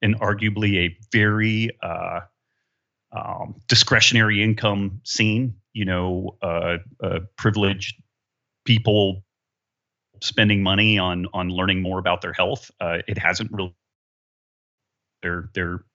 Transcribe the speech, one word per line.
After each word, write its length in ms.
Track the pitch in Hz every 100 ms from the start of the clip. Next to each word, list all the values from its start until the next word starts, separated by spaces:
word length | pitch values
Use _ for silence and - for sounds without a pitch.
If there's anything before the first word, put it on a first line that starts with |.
in 140 | 104
arguably 600 | 107 104 104 107 101 107 95
a 200 | 87 - -
very, 600 | 113 104 107 110 110 113 -
uh, 380 | 87 85 87 87 87 _ _ _ _ _ _ _ _
um, 460 | - - - - - -
discretionary 800 | - - 113 - 117 107 101
income 560 | 110 107 107 101 98 98
scene, 540 | - - 107 110 127 - _
you 120 | 110
know, 520 | 92 90 92 90 95 -
uh, 360 | 92 85 87 87 - -
uh, 160 | 95 90 92 -
privileged 640 | 110 104 98 95 - - _ _ _ _ _ _
people 600 | - 110 117 104 98 95 - _ _ _ _ _ _ _ _ _
spending 400 | - - 107 101
money 380 | 95 98 107 104
on, 260 | 90 90 92
on 160 | 92 90
learning 340 | 90 95 95
more 160 | 92 92
about 240 | 92 90
their 100 | 90
health. 380 | - 92 135 - _
Uh, 180 | 87 85 -
it 100 | 101
hasn't 320 | 87 92 113
really 240 | 107 90 - _ _ _ _ _ _ _ _ _ _ _ _ _ _
their, 280 | 87 87 85
their, 300 | 95 87 87 -